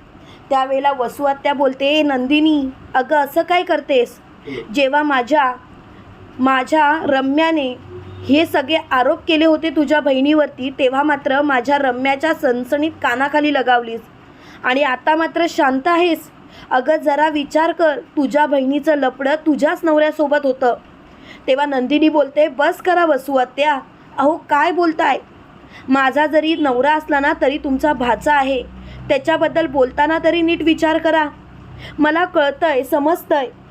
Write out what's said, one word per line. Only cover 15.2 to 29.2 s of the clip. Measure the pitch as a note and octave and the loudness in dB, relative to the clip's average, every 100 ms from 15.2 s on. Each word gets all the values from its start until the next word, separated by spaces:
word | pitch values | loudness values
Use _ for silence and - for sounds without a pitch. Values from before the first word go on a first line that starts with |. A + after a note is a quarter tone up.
| D#4+ E4 E4 | 0 0 -2
शांत | E4 C#4 C4 D4+ | 2 0 2 0
आहेस. | E4+ F4 D4+ - - - - - | 2 2 0 -6 -20 -20 -20 -4
अगं | B3+ B3+ D#4 | -2 0 0
जरा | D4 C#4+ D#4 | 0 0 0
विचार | D4+ C#4 D4+ E4 | 0 -2 0 0
कर, | E4+ D#4+ C4+ - - | 2 0 0 -6 -4
तुझ्या | C4+ C#4+ D4 | -2 0 2
बहिणीचं | C#4+ C4 C#4+ D4 | 2 0 -2 0
लफडं | D4 C4 B3+ C#4 D#4 D#4 | 0 0 -2 -2 -2 0
तुझ्याच | B3+ C#4+ E4+ | 0 0 0
नवऱ्यासोबत | E4 D4+ D4+ D4+ C#4+ D4 | 0 2 2 0 0 0
होतं." | C#4+ C4 B3 A#3 - - - - - - - | 0 0 -2 -2 -8 -20 -20 -20 -20 -12 -2
तेव्हा | C4 D4 | 0 0
नंदिनी | C4 B3 D4 D#4 | -2 0 2 2
बोलते, | D4 C#4 D4 D#4 | 2 0 0 0
"बस | B3+ D4+ F4 | 0 -2 0
करा | F4+ F4 | 0 2
वसू | E4 C4+ C#4 C4+ | 2 0 0 -2
आत्या, | B3 - D4+ C4+ - - - - | -2 0 -2 -2 -6 -20 -16 -2
अहो | C#4 E4 - | 0 0 -2
काय | C#4+ D#4+ | 0 0
बोलताय? | E4+ F4 D#4 D#4 B3+ - - - - - - - | 0 0 0 -2 -2 -6 -20 -20 -20 -20 -20 -2
माझा | C4+ C4 C#4 D4+ | 2 2 2 2
जरी | D4+ D#4 | 2 2
नवरा | E4 C#4+ B3 C#4 | 0 0 2 2
असला | D#4 D4+ C#4+ | 0 0 0
ना | C#4+ D#4 | 0 0
तरी | C#4+ D4 | -2 -2
तुमचा | D4+ C4 D4+ | -2 -2 0
भाचा | C#4+ A#3+ G#3+ D4+ | 0 0 0 2
आहे, | D4 C4+ C4 A#3+ - - - - | 0 0 -2 -6 -16 -18 -18 -2
त्याच्याबद्दल | C#4 | -2